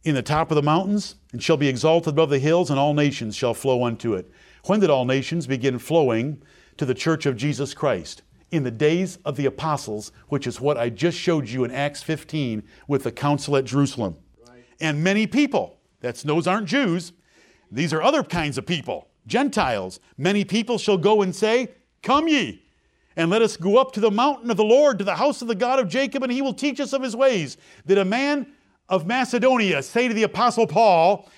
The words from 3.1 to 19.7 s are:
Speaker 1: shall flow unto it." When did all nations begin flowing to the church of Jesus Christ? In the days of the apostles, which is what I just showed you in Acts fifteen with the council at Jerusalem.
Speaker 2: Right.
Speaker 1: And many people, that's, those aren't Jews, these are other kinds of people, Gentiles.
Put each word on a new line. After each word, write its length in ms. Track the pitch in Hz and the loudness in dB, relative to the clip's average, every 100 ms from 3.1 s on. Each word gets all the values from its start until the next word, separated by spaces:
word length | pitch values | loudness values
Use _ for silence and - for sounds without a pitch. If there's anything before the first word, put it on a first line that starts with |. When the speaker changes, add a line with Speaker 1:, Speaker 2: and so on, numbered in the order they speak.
| 139 110 101 | -2 -8 -2
Speaker 1:
shall 200 | 123 113 | -2 0
flow 280 | 139 123 120 | 0 2 0
unto 280 | 117 117 | -2 -2
it." 160 | 95 - _ - _ - | -4 -6 _ -20 _ -2
When 160 | 214 | 2
did 100 | 185 | 4
all 140 | 135 123 | 2 2
nations 420 | 135 127 170 127 | -2 -2 -6 -4
begin 320 | 131 135 123 | -2 -2 -2
flowing 640 | - 165 139 113 135 147 _ _ _ - | 0 2 2 0 -2 -8 _ _ _ -6
to 80 | 135 | -4
the 80 | |
church 320 | 123 160 160 147 | -2 0 0 0
of 120 | 117 | -2
Jesus 360 | 143 123 139 | -2 -2 -6
Christ? 480 | - 139 98 78 - _ _ _ | -2 -2 -2 -6 -18 _ _ _
In 120 | 165 | -4
the 80 | 127 | -4
days 460 | 113 151 170 185 - 151 | 0 2 2 -2 -6 -8
of 100 | 131 | -2
the 120 | 139 | -4
apostles, 640 | - 160 143 - 107 - _ _ | -2 -4 -4 -4 -10 -10 _ _
which 160 | 143 127 | -4 -4
is 160 | - | -2
what 160 | 139 135 | -2 0
I 120 | 120 | -2
just 280 | 107 170 - | -2 -2 -2
showed 320 | - 160 117 | 0 0 -2
you 160 | 127 120 | -4 -4
in 60 | |
Acts 320 | 127 147 143 | -2 -6 -6
fifteen 600 | - 156 - 151 131 107 - - - | -8 -8 -6 -6 -4 -6 -10 -20 -4
with 160 | 139 | -2
the 80 | 127 | -2
council 460 | 117 147 143 - 143 | -4 -2 -2 0 0
at 80 | 131 | 0
Jerusalem. 520 | 135 139 123 98 82 _ _ - | 0 0 -2 -6 -8 _ _ -20
Speaker 2:
Right. 160 | - _ _ | -20 _ _
Speaker 1:
And 240 | 160 147 | -4 0
many 220 | 175 202 220 | 0 0 0
people, 540 | 254 285 208 92 _ _ _ | 0 0 0 -4 _ _ _
that's, 220 | 123 120 | -10 -6
those 240 | 143 156 170 | -2 0 0
aren't 220 | 202 190 | -2 0
Jews, 440 | 262 240 170 165 _ _ _ _ _ _ | 0 0 -2 -6 _ _ _ _ _ _
these 200 | 110 165 | -6 -2
are 120 | 156 | 2
other 200 | 202 302 | 2 2
kinds 340 | 196 175 147 131 | -2 -4 -4 -6
of 80 | - | -4
people, 420 | 170 117 85 _ _ 107 | -6 -4 -10 _ _ -4
Gentiles. 720 | 214 277 208 143 | -2 0 0 0